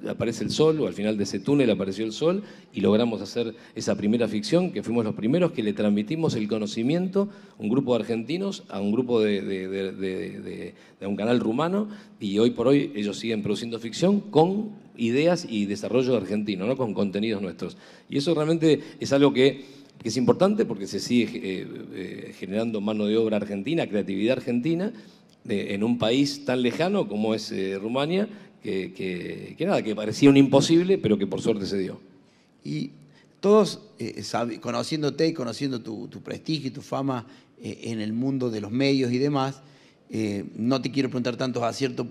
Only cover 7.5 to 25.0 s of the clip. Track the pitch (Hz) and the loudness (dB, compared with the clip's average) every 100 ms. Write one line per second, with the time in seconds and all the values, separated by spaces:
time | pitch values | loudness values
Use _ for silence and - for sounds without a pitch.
7.5 | - 107 131 123 120 107 113 113 170 196 | -8 0 0 2 0 0 -4 -4 -4 -4
8.5 | 190 - 98 101 113 123 117 107 101 101 | -8 -10 -4 0 0 2 2 4 2 -2
9.5 | 95 92 98 95 98 95 95 92 98 98 | -6 -4 -4 -4 -4 -4 -4 -6 -10 -10
10.5 | 92 92 - - _ 98 101 107 123 110 | -10 -12 -14 -20 _ -6 -2 2 2 2
11.5 | 120 165 196 214 - - - 104 101 120 | 0 0 0 -4 -8 -20 -8 -2 2 2
12.5 | 117 117 143 127 104 104 95 113 110 101 | 4 4 4 2 -4 -4 -4 -4 -2 -2
13.5 | 101 117 117 117 107 170 202 - 147 165 | -4 -4 -8 -8 0 2 2 2 4 4
14.5 | 202 214 - - - 117 127 160 175 - | 2 -4 -10 -20 -2 2 4 4 2 0
15.5 | 107 101 101 104 120 127 120 90 104 107 | -2 0 -2 0 2 4 0 0 -2 -2
16.5 | 95 101 127 117 92 101 98 110 101 95 | -2 -2 -2 -2 0 0 0 -2 -2 -6
17.5 | 82 87 - - - _ 139 143 151 151 | -6 -10 -10 -20 -20 _ -2 0 0 2
18.5 | 165 160 143 - - 110 139 143 123 135 | 4 4 4 0 -10 0 6 6 6 4
19.5 | - - - - - 117 117 120 120 190 | 2 -14 -20 -20 -10 -4 2 4 6 4
20.5 | 214 214 104 95 101 - 123 107 - 95 | 4 0 -2 -6 -6 2 2 2 -2 -6
21.5 | 95 101 113 107 - 92 101 - - 95 | -6 -8 -12 -12 -10 -10 -10 -14 -12 -4
22.5 | 101 117 107 101 110 104 110 113 107 104 | -2 -2 -2 -2 0 2 2 2 0 -2
23.5 | 101 98 165 117 101 92 98 110 127 - | -6 -2 -2 0 -2 -2 0 0 0 0
24.5 | 120 151 165 208 240 | -2 0 -2 -2 -6